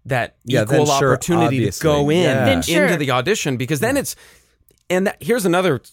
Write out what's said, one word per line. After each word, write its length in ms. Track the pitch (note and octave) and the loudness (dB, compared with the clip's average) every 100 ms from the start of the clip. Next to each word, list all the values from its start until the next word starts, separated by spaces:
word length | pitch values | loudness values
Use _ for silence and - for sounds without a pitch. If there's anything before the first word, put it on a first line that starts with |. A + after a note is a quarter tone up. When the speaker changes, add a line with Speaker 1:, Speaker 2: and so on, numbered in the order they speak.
| - | -6
Speaker 1:
that 300 | B2+ G#2+ _ | -4 -4 _
Speaker 2:
Yeah, 180 | A#2+ B2 | -4 -2
Speaker 1:
equal 200 | G#2+ C#3 | 0 2
Speaker 2:
then 140 | D3 C#3 | 2 2
sure, 140 | C3+ | 2
Speaker 1:
opportunity 440 | B2+ - E3+ C#3+ C3 | 0 0 0 0 0
to 40 | |
Speaker 2:
obviously. 220 | G#2 - | -2 0
Speaker 1:
go 260 | D#3+ D3 D3 | 0 0 2
in 120 | E3+ | 2
Speaker 2:
Yeah. 220 | E3+ C3+ | 2 2
Speaker 3:
Then 180 | - - | 2 0
sure. 220 | - D#4 C#4+ | 0 0 2
Speaker 1:
into 100 | D#3+ | 0
the 140 | C#3 | 0
audition, 440 | B2+ B2+ A3 D3+ A#2+ | -2 0 -2 -2 -4
because 220 | B2+ D3 | -2 -2
then 140 | A#3 | -2
Speaker 2:
Yeah. 60 | C#4 | -2
Speaker 1:
it's, 140 | - - - - _ _ _ _ - | -4 -10 -18 -20 _ _ _ _ -4
and 160 | F3+ F#3+ | 0 0
that, 100 | - | -4
here's 260 | D3 A#3+ F#3+ | -2 0 2
another 340 | F3 F#3 B2 - | 2 0 -2 -6